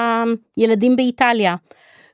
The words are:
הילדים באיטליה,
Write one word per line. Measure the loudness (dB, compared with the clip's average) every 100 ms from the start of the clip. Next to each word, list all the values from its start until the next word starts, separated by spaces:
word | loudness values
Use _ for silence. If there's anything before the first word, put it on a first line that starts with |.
| 0 -2 -2 -4 _ -2
הילדים | 0 2 2 2
באיטליה, | 0 0 0 2 0 -2 -10 _ _ _ _